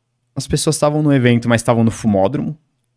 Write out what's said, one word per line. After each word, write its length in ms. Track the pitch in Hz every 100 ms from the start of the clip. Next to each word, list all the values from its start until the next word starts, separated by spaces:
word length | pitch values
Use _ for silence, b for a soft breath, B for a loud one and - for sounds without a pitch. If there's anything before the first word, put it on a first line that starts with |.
| _ _ _ -
As 100 | -
pessoas 320 | 151 - 151
tavam 240 | 151 151
no 100 | 151
evento, 380 | 139 120 120 120
mas 140 | 117
tavam 200 | - 117
no 60 | 113
fumódromo, 640 | - 110 98 98 147 156 151 _ _ _